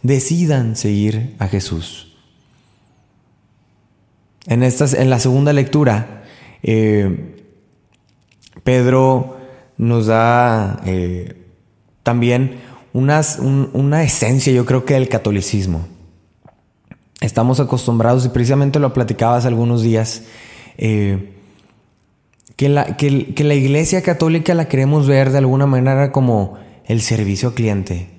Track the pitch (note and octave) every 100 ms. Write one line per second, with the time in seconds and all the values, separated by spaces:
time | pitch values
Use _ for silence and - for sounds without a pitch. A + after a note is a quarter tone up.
0 | B2+ C3+ C3 E3+ E3+ C#3 A#2 A2+ G#2 G#2
1 | G#2 A2 B2 - F#2+ G2 - D#2+ D#2+ -
2 | - _ _ _ _ _ _ _ _ _
3 | _ _ _ _ _ _ _ _ _ _
4 | _ _ _ _ - A#2+ B2+ A#2+ D3 C#3
5 | C3 B2 B2+ C3 C#3+ C#3 C3+ D3+ C#3 G#2+
6 | A#2 - - - - - - A2 A2 G#2
7 | G2 F2+ - - - _ _ _ _ _
8 | _ _ _ _ - - - B2+ B2 C3
9 | C3 C3 C3 - - - - - A#2 A#2
10 | A2 A2+ A2+ A#2+ A#2+ A2+ G2+ G2 F#2 F#2
11 | F2+ F2+ F2 - - _ _ _ _ _
12 | - A#2+ A#2+ B2 C3 - - - _ B2+
13 | C3+ D3+ D#3 - C3+ C#3 C3+ B2+ C#3 D3+
14 | D3+ - A2+ C3 C3+ B2+ A#2+ B2+ B2 C3+
15 | B2+ A2+ G#2+ G2+ F2+ G#2 F#2+ E2 F2 -
16 | - _ _ _ - _ _ _ _ -
17 | _ - A#2 - A#2+ C3 C3+ B2 - A#2
18 | A2+ B2+ B2 A#2+ A#2+ C#3 C#3 D3 C3+ B2+
19 | A2 G#2 A#2 B2 B2 A2+ A#2+ A#2+ A2+ A2+
20 | A2+ - - - - - - - A2 G#2+
21 | G2+ G2 G2 - - _ _ _ _ _
22 | _ _ _ _ - - C#3 C#3+ - -
23 | C#3+ C3+ - - D3 C#3+ C3+ C#3+ E3 F#3
24 | F3+ E3+ D#3+ E3 D#3+ E3+ D3+ C3+ C3+ D3+
25 | C#3 C3+ C3+ C#3 C3 C3+ C#3 C3 C3 C3+
26 | C#3 C#3 B2+ A2 F#2+ - - - - A#2
27 | - A2 G2+ G2 B2 A2+ A2+ G2+ F#2+ F2+
28 | F2+